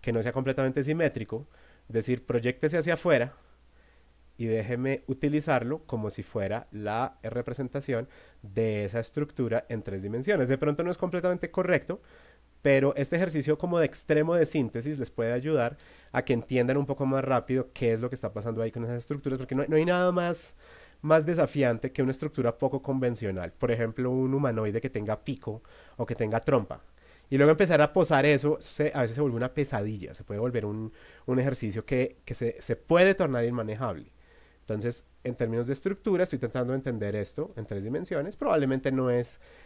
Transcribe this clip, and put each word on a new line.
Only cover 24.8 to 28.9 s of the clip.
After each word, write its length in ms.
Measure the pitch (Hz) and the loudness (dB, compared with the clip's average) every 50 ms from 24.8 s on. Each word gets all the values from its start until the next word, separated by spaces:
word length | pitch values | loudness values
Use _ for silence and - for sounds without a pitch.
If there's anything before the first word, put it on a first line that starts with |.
| - | -2
que 80 | 135 | -4
tenga 340 | - 107 104 104 107 - - | -4 -4 -2 -2 -4 -4 -4
pico 380 | - 127 - - 113 107 113 - - - - - - - | -6 -8 -6 -6 -10 -10 -10 -12 -20 -20 -20 -20 -14 -8
o 80 | - 120 | -8 -6
que 100 | - 123 | -4 -2
tenga 260 | - 117 107 107 113 | -2 -2 0 0 0
trompa. 420 | - - 139 120 101 - - - - - _ _ - - - - - - | 2 2 2 2 2 0 -10 -14 -16 -20 _ _ -20 -20 -20 -20 -8 0
Y 80 | 135 135 | 4 6
luego 120 | 143 151 | 6 6
empezar 300 | 160 156 202 160 170 147 | 6 6 4 4 6 4
a 120 | 151 147 - | 4 4 4
posar 340 | 190 165 - 160 135 139 | 4 4 4 4 4 6
eso, 320 | 147 147 135 135 147 151 - | 6 4 4 4 0 0 -2
se, 320 | - - - - 151 151 | -4 -6 -2 -2 0 0